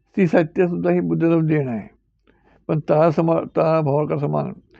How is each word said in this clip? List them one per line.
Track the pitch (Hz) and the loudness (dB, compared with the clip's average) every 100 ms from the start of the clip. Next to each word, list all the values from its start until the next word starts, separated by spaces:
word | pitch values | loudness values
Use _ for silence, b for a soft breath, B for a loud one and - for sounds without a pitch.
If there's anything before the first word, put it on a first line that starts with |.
| _ | _
स्त्री | - 170 | -2 2
साहित्यसुद्धा | 180 160 196 180 175 175 | 2 0 0 -2 0 -2
ही | 180 | 0
बुद्ध | 175 165 165 | 0 0 2
धर्म | 165 156 | 2 2
देण | 151 131 | 0 -2
आहे. | 110 - _ _ _ _ b b b - | -6 -10 _ _ _ _ b b b -6
पण | 156 160 | -4 0
तळा | 156 170 | 2 2
समा-, | 160 165 165 - 160 | 2 0 0 -2 -2
तळा | 160 160 | 0 0
भावाकार | 151 143 151 156 | 0 0 -2 -4
समान | 147 151 135 - _ | -2 -4 -6 -10 _